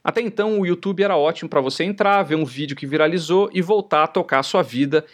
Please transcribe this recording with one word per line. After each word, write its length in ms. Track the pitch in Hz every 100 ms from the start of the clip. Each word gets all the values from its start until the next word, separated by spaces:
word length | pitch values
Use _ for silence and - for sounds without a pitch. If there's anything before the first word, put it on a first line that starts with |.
Até 160 | 160 226
então, 400 | 233 214 214 214
o 60 | 180
YouTube 360 | 175 196 190
era 140 | 202 170
ótimo 320 | 151 - 160
pra 140 | 151
você 220 | 131 -
entrar, 380 | 175 208 202 202
ver 120 | 156
um 100 | 156
vídeo 320 | 139 131 147 139
que 100 | 139
viralizou 640 | 156 156 180 156 185 202
e 120 | 185
voltar 420 | 175 208 196 151
a 40 | 160
tocar 340 | 196 165 135
sua 180 | 135 196
vida 460 | 131 123 143 151 151